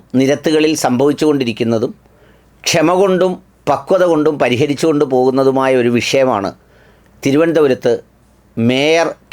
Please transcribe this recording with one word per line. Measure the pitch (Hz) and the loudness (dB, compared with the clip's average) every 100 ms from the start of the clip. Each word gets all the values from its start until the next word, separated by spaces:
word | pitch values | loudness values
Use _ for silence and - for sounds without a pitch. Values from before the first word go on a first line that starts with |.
| - 127 | -4 -2
നിരത്തുകളിൽ | 135 147 170 156 156 151 | 0 0 0 0 0 0
സംഭവിച്ചുകൊണ്ടിരിക്കുന്നതും | 139 123 143 131 156 143 120 110 117 117 131 - _ _ _ _ _ _ | -2 0 0 0 0 0 -2 -4 -2 -2 -4 -8 _ _ _ _ _ _
ക്ഷമ | - 170 156 185 | -4 -2 0 2
കൊണ്ടും | 196 185 185 180 _ _ - | 2 2 0 -4 _ _ -4
പക്വത | 135 - 185 180 | -4 0 0 2
കൊണ്ടും | 156 151 143 | 2 0 0
പരിഹരിച്ചുകൊണ്ട് | 131 120 143 135 165 147 147 | -2 0 -2 0 0 0 0
പോകുന്നതുമായ | 127 127 131 135 131 135 131 | 0 0 2 0 0 0 2
ഒരു | 120 120 | 2 0
വിഷയമാണ് | - 135 131 107 98 - _ _ _ _ _ - | 0 0 0 0 -4 -8 _ _ _ _ _ -8
തിരുവനന്തപുരത്ത് | 139 139 165 160 147 123 127 117 - _ _ _ _ - | -2 0 0 2 2 0 -2 -4 -6 _ _ _ _ -4
മേയർ | 117 127 147 165 160 - - | 0 0 2 2 0 -6 -8